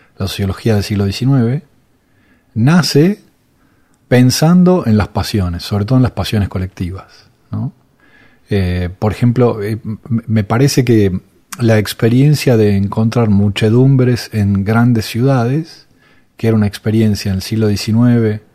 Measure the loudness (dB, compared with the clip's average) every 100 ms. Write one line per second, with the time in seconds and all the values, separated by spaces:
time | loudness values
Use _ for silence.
0 | _ -8 -8 -4 -4 -2 0 0 -2 -2
1 | -2 -2 0 2 0 -2 -8 _ _ _
2 | _ _ _ _ _ -2 2 2 2 2
3 | 2 0 _ _ _ _ _ _ _ _
4 | 0 2 4 2 2 4 4 2 2 0
5 | 0 -4 -4 -4 -4 -6 -6 -4 0 2
6 | 0 -2 -4 -2 -2 -4 -8 -8 -8 -10
7 | -16 -20 _ _ -12 -8 -8 -10 _ _
8 | _ _ -20 _ -4 -2 -2 -2 -6 -4
9 | -4 0 0 2 0 0 -6 -6 -8 -10
10 | -6 -6 -2 -2 0 0 0 2 2 2
11 | 2 -2 -8 _ -18 -4 0 0 0 -2
12 | 0 2 2 2 2 2 2 2 -2 -2
13 | -2 0 2 2 0 0 2 4 4 4
14 | 2 -2 -4 -4 -2 0 0 2 2 0
15 | -2 -2 0 0 0 -4 -6 -14 _ _
16 | _ _ _ -4 0 2 0 -4 -2 0
17 | 0 0 -4 -6 -4 -2 -2 -2 -2 2
18 | 2 2 0 -4 -10